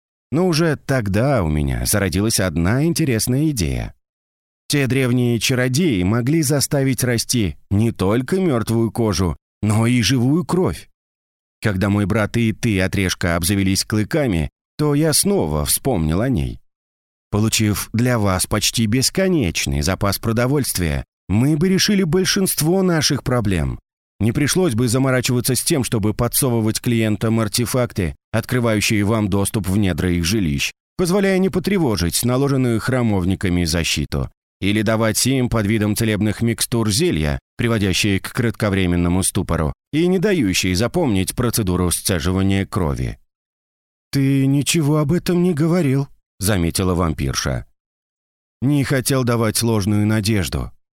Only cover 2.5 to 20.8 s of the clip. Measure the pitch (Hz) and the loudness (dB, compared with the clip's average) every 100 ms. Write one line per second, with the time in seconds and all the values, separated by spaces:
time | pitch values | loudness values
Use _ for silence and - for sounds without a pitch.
2.5 | 80 85 123 165 160 160 110 - 127 156 | 0 0 2 0 0 0 0 0 0 0
3.5 | 131 76 62 53 - _ _ _ _ _ | 0 -2 -2 -6 -12 _ _ _ _ _
4.5 | _ - 147 131 131 127 127 120 117 - | _ -4 -2 0 0 2 2 2 0 0
5.5 | 123 127 127 180 98 92 117 120 165 139 | 0 0 0 2 2 2 0 2 0 2
6.5 | 147 - 143 135 123 127 117 - 123 95 | 0 0 0 0 0 0 -2 -2 0 0
7.5 | - - 101 113 - 92 117 131 190 185 | -4 -2 0 0 0 0 0 0 0 0
8.5 | 123 107 117 113 104 110 87 90 78 _ | 0 0 0 0 0 0 0 -2 -4 _
9.5 | _ 104 107 113 123 107 135 123 156 151 | _ 0 2 2 2 2 2 2 0 0
10.5 | 175 151 76 - _ _ _ _ _ _ | 0 0 -2 -10 _ _ _ _ _ _
11.5 | _ 113 95 101 104 98 107 101 120 113 | _ -2 0 2 2 2 0 0 0 0
12.5 | - 120 98 92 - 92 - 90 85 85 | 0 0 0 0 0 -2 -2 -2 0 0
13.5 | 101 98 95 - 110 101 160 135 85 73 | 0 2 0 0 -2 0 0 0 0 -2
14.5 | - _ - 151 143 160 151 202 196 85 | -6 _ -4 0 2 2 0 0 0 0
15.5 | 76 71 - 139 110 78 85 127 104 64 | -2 -2 -2 -2 0 0 0 0 -2 -4
16.5 | 55 - _ _ _ _ _ _ 104 110 | -8 -16 _ _ _ _ _ _ -2 0
17.5 | - 107 98 - 107 123 120 101 92 - | 0 0 -2 -4 -2 0 0 0 0 -2
18.5 | 107 - - 113 131 127 - 190 170 92 | -2 -2 0 0 0 0 0 0 2 0
19.5 | - - 69 73 92 101 95 110 113 123 | -2 -2 -2 -2 0 -2 -2 -2 0 0
20.5 | 147 - - | 0 -2 -2